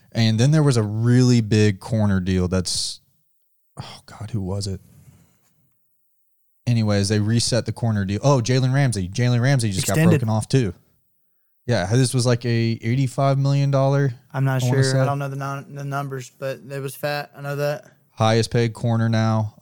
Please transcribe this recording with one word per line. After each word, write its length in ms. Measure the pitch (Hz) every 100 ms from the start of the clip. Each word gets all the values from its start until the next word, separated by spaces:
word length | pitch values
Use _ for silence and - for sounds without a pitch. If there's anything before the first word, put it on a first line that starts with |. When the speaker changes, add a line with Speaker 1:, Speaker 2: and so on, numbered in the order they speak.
| _
Speaker 1:
And 260 | - 113 110
then 100 | 123
there 120 | 156
was 140 | 143 117
a 60 |
really 580 | 104 110 120 123 127 120
big 400 | 104 107 107 98
corner 400 | - 113 104 95
deal 280 | 92 92 90
that's, 520 | 92 90 - - - _ _ _ _ _ _ _ -
oh 200 | - - -
God, 240 | - 107
who 80 | 107
was 240 | 92 98 98
it? 140 | 92 - - - - _ _ _ _ _ _ _ _ _ _ _ _ _ _ 117
Anyways, 420 | 117 107 101 98
they 100 | 107
reset 480 | 104 117 - 117 -
the 60 |
corner 320 | - 117 107
deal. 160 | 95 101
Oh, 180 | 135 135
Jalen 320 | 113 127 127
Ramsey. 360 | 135 135 101 90
Jalen 320 | 107 123 120
Ramsey 280 | 131 131 110
just 100 | 95 -
Speaker 2:
Extended. 160 | 156
Speaker 1:
got 60 | 165
broken 180 | 151 113
off 200 | 110 -
too. 260 | 135 101 - _ _ _ _ _ _ _ _ -
Yeah, 200 | 110 90
this 260 | 123 123
was 140 | 127 123
like 180 | 120
a 340 | 120 117 117 110
eighty-five 560 | 113 131 127 - 139 139
million 320 | 139 139 139
dollar, 420 | 135 135 143 139 - _
Speaker 2:
I'm 120 | 139
not 180 | 135 131
Speaker 1:
I 40 | 123
wanna 140 | 135
Speaker 2:
sure. 100 | 135
Speaker 1:
say. 60 | 135
Speaker 2:
I 40 |
don't 140 | 135 143
know 100 | 139
the 80 | 139
non-, 380 | 139 139 135
the 100 | 143
numbers, 460 | 139 139 139 135 123 -
but 240 | 135 127 135
it 120 | 139
was 140 | 139 -
fat. 340 | 147 147 - -
I 40 |
know 140 | 143 143
that. 280 | 147 147 - _ _
Speaker 1:
Highest 380 | - 110 113 110
paid 220 | 120 113
corner 340 | - 117 113 113
now. 460 | 110 110 110 107 -